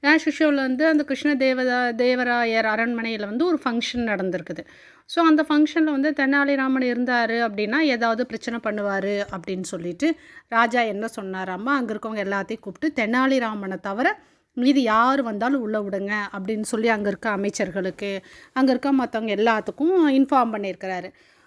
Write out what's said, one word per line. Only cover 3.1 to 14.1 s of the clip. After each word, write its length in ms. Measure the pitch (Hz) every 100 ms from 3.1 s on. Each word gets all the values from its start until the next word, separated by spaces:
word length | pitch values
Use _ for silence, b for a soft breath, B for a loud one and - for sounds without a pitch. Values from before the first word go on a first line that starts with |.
| 226
வந்து 220 | 208 220 339
ஒரு 120 | 311
ஃபங்க்ஷன் 400 | 262 233 233 240
நடந்திருக்குது. 580 | 233 202 190 175 170 165 - B B B B
So 200 | - 330
அந்த 160 | 302
ஃபங்க்ஷன்ல 480 | 302 302 302 - 311
வந்து 200 | 277 285
தெனாலிராமன் 760 | 294 269 285 277 277 262 262
இருந்தாரு 520 | 254 240 247 240 233 233
அப்படின்னா, 380 | 233 202 208 254
ஏதாவது 460 | 311 240 233 226 247
பிரச்சனை 340 | 220 - 233
பண்ணுவாரு 600 | 226 208 202 196 196 202 202
அப்படின்னு 320 | 196 170 185
சொல்லிட்டு 540 | 185 180 170 175 302 320 B B _
ராஜா 320 | 233 233 240
என்ன 280 | 226 196 226 233
சொன்னாராமா, 440 | 196 190 190 180
அங்க 300 | 226 285 240
இருக்கவங்க 280 | 214 220 220
எல்லாத்தையும் 380 | 196 196 190 220
கூப்பிட்டு, 440 | - 190 311 302
"தெனாலிராமனை 760 | 220 247 262 269 233 214 196 190
தவிர 400 | 196 196 294